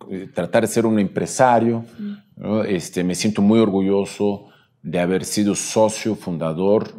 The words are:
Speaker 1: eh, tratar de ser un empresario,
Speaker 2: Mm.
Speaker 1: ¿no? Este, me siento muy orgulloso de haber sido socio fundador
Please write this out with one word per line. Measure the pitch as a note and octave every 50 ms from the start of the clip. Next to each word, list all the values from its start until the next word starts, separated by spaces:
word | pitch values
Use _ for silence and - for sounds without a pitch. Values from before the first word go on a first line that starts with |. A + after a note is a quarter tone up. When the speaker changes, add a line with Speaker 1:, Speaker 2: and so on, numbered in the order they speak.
| - -
Speaker 1:
eh, | G2 F#2 F#2+ F#2
tratar | - - F2 F2 - A#2
de | A2
ser | A2 - A#2 A2+
un | A2+ A2 G#2+
empresario, | G2 F#2 - - F2 - - - B2+ B2+ A#2+ A2+ A#2 A#2 A#2 A2+ A2+ - -
Speaker 2:
Mm. | - G#3 G#2 G#2 - _ _ _
Speaker 1:
¿no? | - F#2 F#2+ G#2+ A2 G#2+
Este, | G#2 G2+ E2+ D#2 - - F#2 F2+
me | F2+ F2+
siento | - - G#2+ G#2 -
muy | G2+ G2+ A2 A2+
orgulloso | A2+ G#2 F#2 G2 F#2+ G2 G2 G2+ G2 - - - G#2 G2+ G2+ F#2+ - - _ _ _ _ _ _ -
de | F2 D#2+ F2+
haber | F2 F2 F#2 F#2 -
sido | - - G#2+ G#2 G2+ F#2
socio | - - - - A2+ A2 G#2+ G#2+ - - A2+ G2+
fundador | - - F#2 F2 D#2 D#2+ E2 D#2+ E2 F#2 G2 G#2 A2 - - -